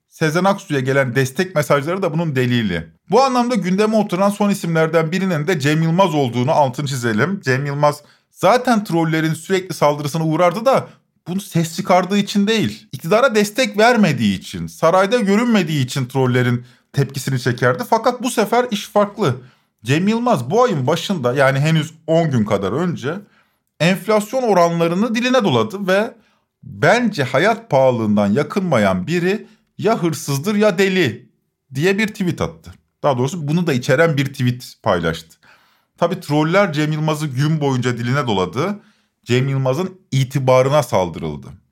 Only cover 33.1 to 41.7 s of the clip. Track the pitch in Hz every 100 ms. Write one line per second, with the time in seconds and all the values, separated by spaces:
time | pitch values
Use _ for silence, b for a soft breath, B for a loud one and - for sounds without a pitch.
33.1 | 123 139 180 143 170 165 123 143 131 165
34.1 | 139 131 - 123 123 - - 110 90 82
35.1 | 80 - _ b b b b b - 175
36.1 | 180 - 151 156 190 196 147 151 156 156
37.1 | 147 151 123 151 160 139 127 123 117 120
38.1 | 139 127 98 87 110 180 208 B B B
39.1 | B - 123 135 135 131 139 185 - _
40.1 | 135 127 143 127 127 135 151 131 104 87
41.1 | - 82 71 71 - _